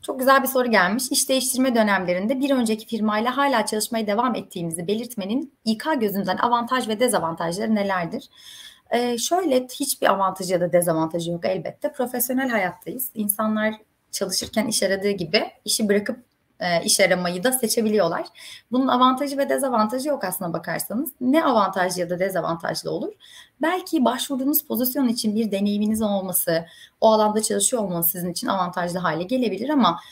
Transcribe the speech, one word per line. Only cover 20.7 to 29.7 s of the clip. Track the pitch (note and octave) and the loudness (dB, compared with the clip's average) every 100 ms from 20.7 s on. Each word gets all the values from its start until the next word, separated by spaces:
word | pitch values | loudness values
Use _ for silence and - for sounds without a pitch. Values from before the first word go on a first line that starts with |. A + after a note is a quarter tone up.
| D#3+ - G#3+ D#4+ - | -8 -4 -4 -6 -2
Ne | B3+ D4+ | 2 4
avantajlı | D#4 A3+ F#3+ F#3 F#3 F3+ | 4 2 2 2 0 0
ya | E3+ | -4
da | F3 | -2
dezavantajlı | F#3+ F#3 E3 E3+ - E3 - | -2 -2 -2 -4 -4 -6 -6
olur? | D#3+ E4 G#4+ - - - _ | -6 -6 -10 -20 -20 -20 _
Belki | D4+ F4+ F#4 D#4+ A#3 | -2 -2 -2 2 2
başvurduğunuz | B3 - C4+ C4+ D4+ - | 0 -4 -2 0 0 -2
pozisyon | A3+ B3+ C#4+ B3+ | -2 -2 0 0
için | A3+ A3 G#3 | 0 0 0
bir | A3 | -2
deneyiminiz | G3 G3+ G#3 G#3 A3 | 0 0 0 0 0
olması, | G#3+ G3+ F#3+ F3+ - E3 E3 - - _ | 0 0 -2 -4 0 -2 -2 -18 -20 _
o | A3+ | 4
alanda | G#3+ G#3+ G#3 | 6 4 2
çalışıyor | G#3+ G3+ G3 B3 | -2 0 0 0
olmanız | G3+ F3 E3+ | -2 0 -2
sizin | F3+ F3+ | -2 -6
için | E3+ - | -6 -4
avantajlı | G3 F3 F3 F3 F3+ | -2 -2 -2 -4 -2
hale | F3 D#3 | -2 -2
gelebilir | F3+ C4 A3+ F#3+ | -2 0 0 -2
ama, | B3+ | 0